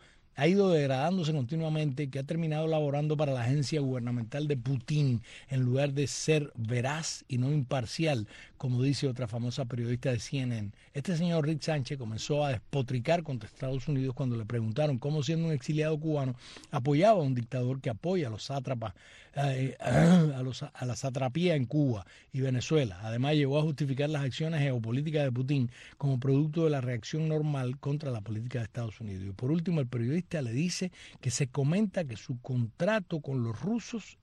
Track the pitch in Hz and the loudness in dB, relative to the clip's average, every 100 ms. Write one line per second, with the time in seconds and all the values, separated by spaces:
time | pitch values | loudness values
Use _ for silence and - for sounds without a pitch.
0 | - - - - 156 202 190 160 139 131 | -10 -20 -12 2 4 6 6 4 4 2
1 | 156 190 156 156 120 160 156 156 151 131 | 0 0 0 0 0 -2 -2 0 0 -2
2 | 139 135 139 165 160 151 160 156 143 143 | -4 -4 -4 -2 -2 0 0 2 2 0
3 | 151 151 143 127 117 147 123 156 135 127 | 0 0 0 0 2 2 2 0 0 -2
4 | 120 120 110 143 151 139 131 131 - 151 | -2 -4 -4 -2 -2 0 0 -2 0 2
5 | 139 113 - - - 135 127 131 143 139 | 2 2 -2 -18 -4 0 2 2 2 0
6 | 131 - - 156 147 120 110 123 131 156 | -2 -2 2 2 2 -6 -2 -2 -2 -2
7 | 156 - - 123 131 151 123 135 110 - | -6 -8 -4 -2 2 0 0 -2 -2 -2
8 | 160 127 104 - - - 131 123 135 131 | 0 0 -2 -10 -20 -8 -2 2 2 2
9 | 143 120 113 113 120 131 123 120 117 123 | 0 -2 -4 -4 -4 -4 -4 -2 -2 -2
10 | 135 117 - 143 127 117 104 - - 143 | 0 -2 -2 -4 -2 -2 -6 -10 -12 -8
11 | 160 160 175 165 147 156 - 151 123 139 | -2 0 2 2 2 0 -2 -2 -2 -6
12 | 110 110 - 147 147 120 - 143 123 127 | -6 -6 -2 0 0 -2 -2 -2 -2 -2
13 | 117 175 156 123 101 - 131 135 156 135 | 2 0 0 -6 -8 -8 -6 -4 -2 0
14 | 131 123 131 117 107 120 110 110 151 123 | 0 -2 -2 -2 -2 -2 -2 0 0 0
15 | 143 156 131 165 165 147 - 151 156 156 | -2 -2 0 0 0 -2 0 0 0 0
16 | 160 147 131 123 - - - 143 131 147 | 0 0 0 -4 -10 -20 -6 -2 2 6
17 | 208 202 139 123 117 127 123 135 135 101 | 6 6 4 0 -2 -2 -2 -2 -4 -4
18 | 165 190 123 110 - 139 127 120 110 - | -2 0 -2 -6 -6 -6 -4 -4 -6 -10
19 | - - - 143 139 131 131 - - 131 | -20 -20 -10 -2 0 0 -2 -2 2 6
20 | 170 180 151 131 131 117 143 - 127 110 | 10 10 8 2 -4 -6 -10 -6 -4 -2
21 | 135 127 127 165 180 151 120 151 139 104 | -4 -2 -2 2 2 2 2 2 2 2
22 | - - - 135 131 127 - 156 117 87 | -4 -20 -8 -2 0 0 2 2 2 -4
23 | 110 120 139 151 135 151 156 139 139 131 | -6 -2 2 4 4 2 0 0 -2 0
24 | 147 147 139 - 160 160 143 123 110 127 | 0 0 -2 -2 -2 0 2 0 0 -2
25 | 156 151 139 120 131 143 120 - - - | 0 0 0 0 0 2 0 -4 -20 -4
26 | 139 127 131 135 156 165 160 143 123 120 | 0 0 2 4 2 2 2 2 0 -4
27 | - 156 160 156 151 139 127 135 139 147 | -4 -2 0 0 0 0 -2 -4 -4 -2
28 | 139 120 104 107 120 120 107 - 113 - | -4 -6 -6 -6 -4 -4 -6 -6 -6 -6
29 | 98 95 98 95 127 175 170 160 123 120 | -8 -6 -8 -4 -2 0 0 0 0 -2
30 | 117 170 175 160 120 123 175 - 185 - | 0 -2 -2 -4 -2 0 -2 -2 -6 -8
31 | - - 127 - 131 147 139 185 214 196 | -20 -8 -4 -2 -2 0 2 2 0 0
32 | 143 110 - 123 - 127 110 - 180 220 | -4 -6 -8 -8 -2 -2 -2 0 0 0
33 | - 160 139 131 117 104 185 233 - 226 | -2 -6 -4 -2 -2 -2 -2 -4 -4 -10
34 | - - | -10 -8